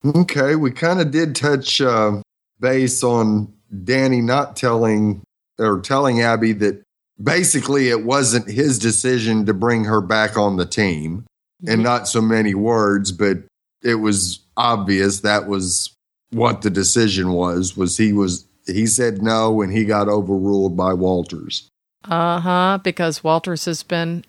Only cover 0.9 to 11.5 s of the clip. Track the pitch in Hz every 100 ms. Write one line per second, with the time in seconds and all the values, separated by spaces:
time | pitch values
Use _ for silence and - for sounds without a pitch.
0.9 | 180 156 151 165 127 147 139 - - 135
1.9 | 113 107 104 104 _ _ _ 123 131 131
2.9 | 131 123 120 110 107 104 _ _ 98 90
3.9 | 131 135 127 117 131 139 - 127 117 113
4.9 | 107 107 95 - _ _ - 110 98 95
5.9 | 135 139 117 117 113 113 107 104 98 _
6.9 | _ _ _ 104 170 185 143 127 139 127
7.9 | 117 113 139 127 117 107 113 147 120 113
8.9 | 110 127 123 110 110 104 95 117 117 107
9.9 | 110 87 110 107 107 104 95 87 - 101
10.9 | 80 78 92 120 _ _